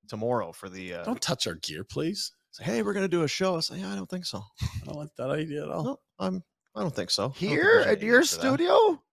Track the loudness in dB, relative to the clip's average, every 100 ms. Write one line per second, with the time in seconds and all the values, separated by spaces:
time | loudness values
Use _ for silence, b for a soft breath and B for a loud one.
0 | _ -6 0 0 -2 -8 -14 -10 -10 -8
1 | -6 -4 -2 -2 -2 -4 -8 -8 -8 -4
2 | -4 -4 -8 _ _ -10 -4 -2 -2 0
3 | 0 2 0 0 0 0 -4 -6 -8 -8
4 | -8 -8 -8 -10 -12 _ -6 -4 -8 -10
5 | -10 -8 -4 -4 -4 -6 -6 -4 -4 -6
6 | _ _ -4 -4 -10 _ _ -6 -4 -4
7 | -2 0 -2 -2 -2 2 6 6 6 2
8 | 6 6 6 2 0 2 6 8 8 4
9 | _